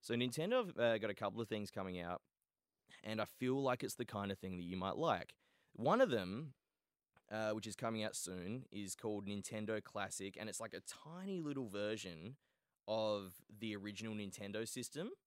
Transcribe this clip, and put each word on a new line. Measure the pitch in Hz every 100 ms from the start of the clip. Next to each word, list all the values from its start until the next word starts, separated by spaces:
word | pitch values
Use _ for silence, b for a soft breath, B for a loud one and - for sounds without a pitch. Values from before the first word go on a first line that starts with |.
So | -
Nintendo | 117 127 131 170 247 214
have, | -
uh, | 117 113
got | 104
a |
couple | 101 104 107
of | 117
things | 107 101
coming | - 95 90
out, | 85 87 _ _ _ _ _ _ _ B
and | - 110
I |
feel | 107 - 127 135
like | 135 123
it's | -
the | -
kind | 123 104 101
of | 98
thing | 95 90
that |
you | 87 92
might | 95 -
like. | 160 98 - - b b b
One | - 123 214
of | 262
them, | 120 92 101 156 - _ _ _ _ _ _ _
uh, | 110 110
which | 110 110
is |
coming | 101 120 113
out | 107
soon, | - - 92 87 120 -
is | 101 98
called | - 110 104 101
Nintendo | 101 95 110 107 110
Classic, | - 104 98 - 98 -
and | 110
it's, | -
like, | -
a | 90 -
tiny | - 151 170 190 185
little | 156 139 123
version | 98 104 110 92 82 87 135 _ _ _ _ -
of | 110 110 104 95 90 - 107
the | 110
original | 104 101 98 110
Nintendo | 107 101 - 101 104 113
system | - 120 143 196 392